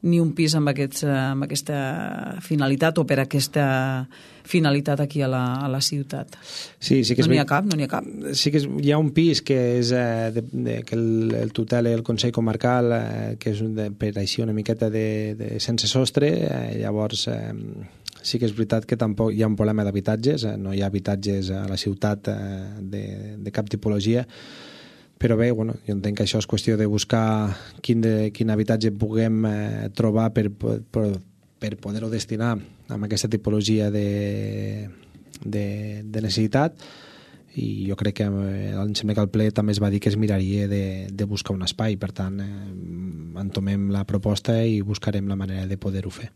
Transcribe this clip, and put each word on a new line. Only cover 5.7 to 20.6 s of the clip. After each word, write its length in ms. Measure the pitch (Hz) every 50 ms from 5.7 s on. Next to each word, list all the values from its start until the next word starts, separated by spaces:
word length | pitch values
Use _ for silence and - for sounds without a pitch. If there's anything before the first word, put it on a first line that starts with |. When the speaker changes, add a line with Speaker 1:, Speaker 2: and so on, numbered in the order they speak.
| 131 135 139
Speaker 1:
ciutat. 540 | - - 143 139 139 - 135 143 - - - - - - - - - - _
Speaker 2:
Sí, 240 | - - 135 135 127
sí 100 | 110 120
que 60 | 123
és 80 | 139 160
Speaker 1:
No 60 | -
n'hi 40 | 156
ha 60 | 143
Speaker 2:
ver-, 60 | -
Speaker 1:
cap, 160 | 143 143 185 208
no 80 | 180
n'hi 80 | 156 143
ha 60 | 127 -
cap. 140 | - - - - - - 143 139
Speaker 2:
sí 160 | 139 - 147
que 80 | 143 156
és, 60 | 139 135 131 147
hi 100 | 147 143
ha 80 | 147 151
un 120 | 160 147 135
pis 280 | - 160 170 151 - -
que 140 | - 139 131 123 123 120 123
és, 140 | 123 117 123
eh, 400 | 123 123 117 117 113 113 113 110
de, 80 | 117 117 123
de, 280 | 131 131 123 120 113 117 120 -
que 80 | -
el, 380 | 117 117 113 113 113 113 113 113 113 113
el 100 | 113 110
tutela 400 | - 113 110 - 120 117 117 117
el 100 | 113 117
Consell 300 | - 117 107 - 120 117
Comarcal, 580 | - 117 113 110 110 - 120 123 123 123 120 117
eh, 400 | 113 113 110 110 110 110 110 113 113
que 140 | - 117 107
és 80 | 104
un 160 | 110 110 110
de, 140 | 107 107 104 101
per 220 | 104 - 107 104
així 260 | 101 98 95 - - 117
una 140 | 113 107
miqueta 320 | 107 104 - 113 110 - 110
de, 460 | 107 110 110 110 107 107 107 107 107 107
de 220 | 110 107 113 110
sense 260 | - - 120 113 -
sostre, 460 | 107 - 131 131 120 - - 139 147 165 - - -
eh, 320 | - 123 120 113 110 110
llavors, 460 | 110 107 104 107 107 107 110 110 - 117
eh, 240 | 117 - 110 110 110 107 107 107 110 110 104 98 - - - - - - -
sí 180 | - - 120
que 80 | 123 113
és 80 | 104
veritat 320 | 110 113 104 - 113 107 -
que 80 | -
tampoc 400 | 110 117 110 104 101 117 113 104
hi 80 | 104 110
ha 80 | 107 107
un 80 | 98
problema 240 | 110 107 107 107 104
d'habitatges, 640 | 101 98 101 95 107 110 110 113 131 151 147 113 107
eh, 80 | 104
no 160 | 104